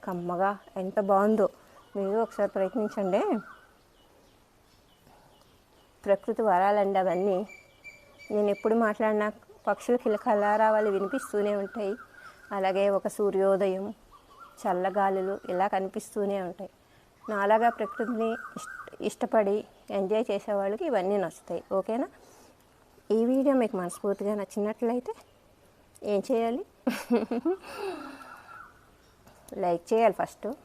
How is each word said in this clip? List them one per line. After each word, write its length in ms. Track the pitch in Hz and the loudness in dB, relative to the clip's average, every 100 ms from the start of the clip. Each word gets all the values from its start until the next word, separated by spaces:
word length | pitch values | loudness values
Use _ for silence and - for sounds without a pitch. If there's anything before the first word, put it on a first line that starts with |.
కమ్మగా 480 | - 180 175 175 196 202 - - | -8 -8 -4 0 0 0 -8 -8
ఎంత 220 | 185 196 | -4 -2
బాగుందో. 500 | 202 196 202 220 240 - - - - 202 | 4 4 6 4 4 0 -20 -20 -12 -6
మీరు 220 | 196 214 | -2 0
ఒకసారి 340 | 220 - 202 | -2 -2 -2
ప్రయత్నించండి. 720 | 202 190 254 208 214 196 196 415 247 - - - _ _ _ _ _ _ _ _ _ _ _ _ _ - - - _ _ _ _ _ _ _ - | 0 -2 0 -4 -2 0 2 2 -2 -4 -20 -20 _ _ _ _ _ _ _ _ _ _ _ _ _ -20 -20 -20 _ _ _ _ _ _ _ 0
ప్రకృతి 360 | 196 - 220 | 0 0 0
వరాలండి 580 | 220 180 190 208 196 190 | 2 4 4 4 2 2
అవన్నీ. 380 | 190 175 202 185 202 - - - - - - - - | 2 2 2 0 -2 -10 -20 -20 -20 -20 -20 -20 -4
నేను 180 | 208 208 | 0 0
ఎప్పుడు 260 | 202 226 226 | 2 2 2
మాట్లాడినా 560 | 220 214 214 214 208 - - - - | 2 2 0 2 0 -4 -18 -8 -4
పక్షుల 280 | 202 - 247 | -4 0 0
కిలకలారావాలు 920 | - 208 - 208 202 214 220 214 214 | 2 -2 2 2 2 4 4 4 2
వినిపిస్తూనే 680 | 196 190 269 - 208 208 208 | 0 -2 -4 -4 -2 0 0
ఉంటాయి. 380 | 196 247 202 220 - - - - - | -4 -6 -6 -6 -10 -20 -20 -20 -10
అలాగే 380 | 202 190 190 202 | -2 0 2 2
ఒక 180 | 196 208 | 2 -2
సూర్యోదయం, 880 | - 208 190 196 190 196 185 202 220 - - - - - - | 0 0 2 4 4 2 0 -6 -10 -18 -20 -20 -20 -20 -8
చల్లగాలులు 760 | 226 180 185 196 196 190 185 196 - | -2 0 0 2 2 2 -2 -6 -4
ఇలా 180 | 180 196 | 0 0
కనిపిస్తూనే 720 | 196 190 - - - 202 196 | 0 -2 -6 -8 -4 -2 -2
ఉంటాయి. 280 | 180 180 190 _ _ _ _ _ - | -4 -8 -14 _ _ _ _ _ -6
నాలాగా 400 | 214 202 220 233 | 0 4 4 4
ప్రకృతిని 600 | 233 214 - 226 226 226 226 - - | 0 -6 -4 -4 -2 -2 -4 -10 -14
ఇష్ట-, 460 | - - - - | -14 -14 -16 -6
ఇష్టపడి 640 | - - 226 220 202 208 - - - | -6 -4 0 2 2 0 -4 -18 -6
ఎంజాయ్ 340 | 202 190 214 233 | -4 0 0 0
చేసే 220 | 202 - | -4 -2
వాళ్ళకి 320 | 202 196 214 339 | -2 -2 -4 -2
ఇవన్నీ 320 | 233 185 202 | 0 0 0
నచ్చుతాయి. 460 | 170 - - 170 - | -2 -6 -10 -10 -2
ఓకేనా? 340 | 196 185 226 349 - - - - _ _ _ _ - _ | -4 -2 -4 -4 -8 -20 -20 -20 _ _ _ _ -20 _
ఈ 140 | 214 233 | 2 4
వీడియో 300 | 262 269 262 | 4 4 4
మీకు 220 | 220 196 | 2 -2
మనస్ఫూర్తిగా 580 | 175 - 208 196 202 208 | -6 -4 -4 -2 -2 -4
నచ్చినట్లయితే 800 | 196 - 208 220 233 247 254 453 - _ _ _ _ _ _ - | -4 -4 -4 -2 -2 -2 -4 -12 -14 _ _ _ _ _ _ -12
ఏం 200 | - 202 - | -2 -2 0
చేయాలి? 320 | 240 226 247 415 _ - | 0 0 -2 -8 _ -6
<laughs> 1120 | - - 240 220 240 320 381 - - 403 320 269 269 - - - - - - _ _ _ _ - - - 196 | -6 0 0 0 -2 -2 -2 -6 -8 -8 -8 -12 -16 -18 -20 -20 -20 -20 -20 _ _ _ _ -20 -20 -14 -4
లైక్ 360 | 180 170 - | 0 -2 0
చేయాలి 200 | 226 226 | 4 4
ఫస్ట్ 340 | - - - 208 269 | 2 -6 -6 -10 -10